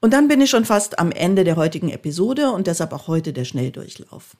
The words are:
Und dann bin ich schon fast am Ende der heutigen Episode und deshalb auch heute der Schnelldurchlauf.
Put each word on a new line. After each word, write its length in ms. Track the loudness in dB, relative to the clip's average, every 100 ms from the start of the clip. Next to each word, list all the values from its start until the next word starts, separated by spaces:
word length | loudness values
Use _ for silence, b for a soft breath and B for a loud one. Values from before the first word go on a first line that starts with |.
Und 120 | 2
dann 140 | 4 4
bin 140 | 4
ich 80 | 4
schon 160 | 2 2
fast 340 | 2 0 -2
am 120 | -2
Ende 320 | 0 0 2
der 120 | 2 2
heutigen 340 | 0 -2 -6
Episode 640 | -6 -6 -2 -2 0 0
und 160 | 0 -2
deshalb 240 | -4 -4
auch 160 | -8 -4
heute 240 | -4 -2
der 140 | -6 -6
Schnelldurchlauf. 920 | -6 -6 -8 -16 -20 -20 -20 -20